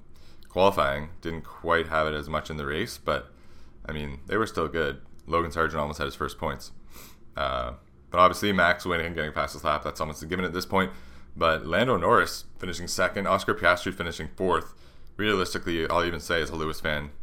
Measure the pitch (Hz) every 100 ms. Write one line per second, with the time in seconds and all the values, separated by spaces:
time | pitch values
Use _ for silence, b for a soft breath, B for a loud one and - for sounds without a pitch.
0 | - - b b b 90 98 90 69 71
1 | 76 85 82 82 - - 85 85 80 80
2 | 78 76 71 78 - 78 71 78 120 -
3 | - 69 - - b b b b - 78
4 | 73 69 - 104 110 - 78 82 73 69
5 | - - - 85 85 82 80 78 73 76
6 | 71 - 71 - 78 69 - - - B
7 | B B - - 67 65 60 - - -
8 | - 87 90 87 101 95 87 87 92 85
9 | 82 82 76 76 71 71 78 76 76 -
10 | 78 73 78 90 90 87 - 98 92 B
11 | B B B - 82 80 78 87 123 101
12 | 87 113 85 - - - 92 85 87 -
13 | 90 104 92 95 - 104 87 87 98 85
14 | 85 80 76 - 95 80 - - b b
15 | b - 107 98 87 90 92 82 78 85
16 | 87 82 - 85 73 80 78 78 80 76
17 | 73 -